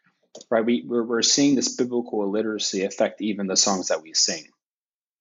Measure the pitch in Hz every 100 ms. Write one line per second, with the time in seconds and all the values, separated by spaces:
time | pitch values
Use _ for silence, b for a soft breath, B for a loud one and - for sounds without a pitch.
0 | _ _ _ - - 113 113 120 - 120
1 | 113 117 113 - 143 127 120 - 123 120
2 | 120 107 101 107 110 107 - 98 98 -
3 | 104 - 104 98 98 95 104 95 87 85
4 | 80 - - 85 - _ _ _ _ _
5 | _ _